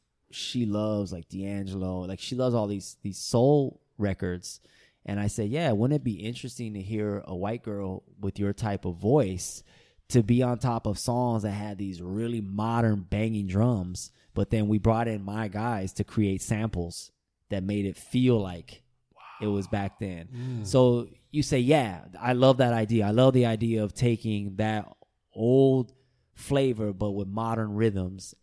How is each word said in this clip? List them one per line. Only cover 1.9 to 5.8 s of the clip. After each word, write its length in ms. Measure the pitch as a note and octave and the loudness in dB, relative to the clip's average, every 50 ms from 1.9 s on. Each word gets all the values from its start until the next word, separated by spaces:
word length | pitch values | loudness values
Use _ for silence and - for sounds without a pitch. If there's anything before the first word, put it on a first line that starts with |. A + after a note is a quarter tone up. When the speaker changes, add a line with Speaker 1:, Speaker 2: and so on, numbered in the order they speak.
| F#2 F#2 | -4 -4
Speaker 1:
Like, 180 | F2+ F2+ F#2+ F#2 | -6 -8 -8 -10
she 160 | - - C3 | -10 -6 -4
loves 180 | B2 B2+ B2+ A#2 | -2 0 2 2
all 120 | A#2 G#2+ | 0 0
these, 300 | G2+ G#2 F#2+ F2+ - - - | -2 -4 -6 -8 -12 -14 -12
these 160 | - G2+ F#2+ - | -10 -10 -10 -10
soul 640 | - - - A#2 A#2+ C#3 D3 D3 C#3 B2+ - - _ _ _ | -4 0 2 4 6 6 6 6 4 0 -4 -10 _ _ _
records. 640 | - G#2 G2+ F#2 - F#2+ F#2 F2+ F2+ - - - - _ _ _ _ _ _ _ _ - | -2 -2 -2 -2 -2 -4 -4 -4 -6 -8 -12 -16 -18 _ _ _ _ _ _ _ _ -10
And 120 | - G2+ G2+ | -8 -4 -4
I 80 | G#2 | -4
said, 220 | G#2 - - G#2+ G#2 | -2 -2 -2 -4 -2
"Yeah, 240 | A#2+ D#3 E3+ C#3+ | -2 -2 0 0
wouldn't 240 | A2 G2+ | 2 2